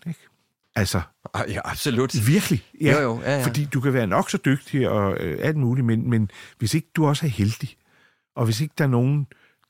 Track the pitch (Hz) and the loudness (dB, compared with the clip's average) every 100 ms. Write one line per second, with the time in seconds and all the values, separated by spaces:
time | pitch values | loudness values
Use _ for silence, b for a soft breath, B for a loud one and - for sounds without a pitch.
0 | 170 156 _ _ _ _ _ - 95 95 | -12 -12 _ _ _ _ _ -2 0 -2
1 | 80 _ - - - 107 - - 147 120 | -6 _ -10 -6 -6 -6 -8 -6 -2 0
2 | 131 - 110 180 - 139 - - 147 143 | 0 0 2 2 2 -2 -4 -2 2 2
3 | 131 117 120 139 120 120 147 135 135 131 | 2 -2 -2 -2 0 -2 -2 0 0 2
4 | 107 117 - 196 143 139 - 139 117 107 | 2 2 0 -2 0 0 -2 -2 0 2
5 | 98 - 85 73 139 156 120 131 117 113 | 0 0 -4 -2 -2 0 0 0 0 0
6 | 123 113 101 B B - 110 160 - - | 0 0 0 B B -6 -2 -2 -2 0
7 | 151 143 156 107 101 113 127 - b b | 2 2 -2 0 -2 -2 -10 -16 b b
8 | b b b - 113 110 156 - 143 120 | b b b -2 -2 0 -4 0 2 2
9 | 127 147 139 b b b _ | 2 0 -4 b b b _